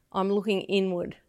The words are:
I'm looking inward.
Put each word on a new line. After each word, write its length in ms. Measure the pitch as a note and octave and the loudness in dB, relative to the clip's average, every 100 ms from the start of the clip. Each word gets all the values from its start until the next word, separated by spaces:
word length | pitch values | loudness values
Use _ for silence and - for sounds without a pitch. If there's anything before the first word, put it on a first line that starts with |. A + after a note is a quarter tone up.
| _ | _
I'm 180 | - G3 | -2 0
looking 320 | G3+ G3+ G3 | 0 0 -2
inward. 540 | - G3 F#3+ F3 F3 - | 0 0 2 0 -4 -10